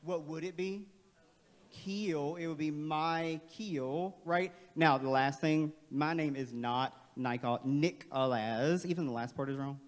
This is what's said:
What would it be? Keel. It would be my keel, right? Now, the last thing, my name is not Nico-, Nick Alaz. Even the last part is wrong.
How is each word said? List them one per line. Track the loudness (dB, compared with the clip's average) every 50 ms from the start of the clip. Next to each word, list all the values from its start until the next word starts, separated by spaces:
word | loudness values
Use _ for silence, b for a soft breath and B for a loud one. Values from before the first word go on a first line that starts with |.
| -4
What | -2 -2 -2 -2
would | -4 -8 -6 -6
it | -8 -4
be? | -4 -4 -2 -2 -6 -8 -14 -18 -20 _ -20 _ _ -20 -20 _ _ _ _ -20 -20 -20 -20
Keel. | -20 -12 -8 -4 -4 -2 0 0 0 0 0 -2 -4
It | -4 -4
would | -4 -4
be | -2 -2 -2
my | -2 -2 -2 -2 0 0 0 2 0 0 0 -2 -2 -4 -6 -12
keel, | -14 -12 -8 -4 -2 -2 -2 -2 -2 -2 -2 -4 -6 -8 -4
right? | 0 2 2 2 0 B B B B B
Now, | 4 6 6 6
the | 6 4 2
last | 2 4 4 2 0 0
thing, | 0 2 4 4 2 0 -2 -8 -16 -8
my | -2 0 0 0 2
name | 0 0 0 0
is | -2 -4 -6 -6
not | -4 -2 0 0 2 0 0 -2 -8 -20 -20 -8
Nico-, | -4 -2 -2 -2 0 0 0 0 0 2
Nick | 2 2 4 4 2 0 0 -14 -6
Alaz. | 0 0 2 4 4 2 2 0 0 0 2 2 2 2 2
Even | -2 -2 -2 0
the | -2
last | -2 -2 -4 -6 -4
part | -6 -4 -4
is | -2
wrong. | -4 -4 -6 -6 -8 -12